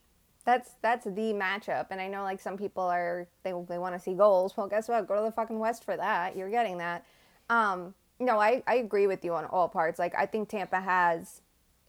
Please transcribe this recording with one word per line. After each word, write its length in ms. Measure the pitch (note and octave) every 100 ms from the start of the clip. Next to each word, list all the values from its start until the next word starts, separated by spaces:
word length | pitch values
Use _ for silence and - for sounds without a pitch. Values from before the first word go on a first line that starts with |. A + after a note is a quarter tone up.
| _ _ _ _
That's, 260 | - B3 - -
that's 240 | A3 A#3+
the 280 | A3+ F#3+ A3
matchup. 540 | G3+ F#3+ G3 G#3+ D3 D#3
And 100 | F#3+
I 80 | F#3+
know, 140 | G3
like, 180 | G3 G3
some 160 | G3+ G3
people 280 | G3+ -
are, 420 | F#3 F3 F3 F3 F3 _
they, 100 | F#3 F3+ F3
they 100 | F3
wanna 200 | F3+ F3+
see 160 | F#3
goals. 420 | F#3 G#3 F#3 F#3+ -
Well, 120 | G3
guess 200 | G3+ A3+
what? 180 | A#3 G3
Go 100 | G3+
to 60 |
the 100 | A3
fucking 260 | A3 A3+ A3
West 260 | A3 A#3
for 120 | - E3+
that. 400 | F#3 G3+ F3+ F#3
You're 140 | F#3+
getting 280 | A#3 A3 F3+
that. 260 | E3+ F3 - _ _ _ -
Um, 440 | A#3 G#3 F3+ F3 - _ -
no, 220 | B3 A3
I, 220 | G#3 B3+ -
I 100 | A#3+
agree 300 | A3 G#3 G3+
with 180 | F#3+
you 100 | F3
on 100 | E3
all 240 | D#3+ F#3 E3+
parts. 300 | F#3+ D#3+ F3
Like, 160 | F3 -
I 100 | G3+
think 220 | A3 G#3
Tampa 320 | G#3+ F3+ F#3
has 600 | F#3+ F#3 F3 E3 F#3 - _ _ _ _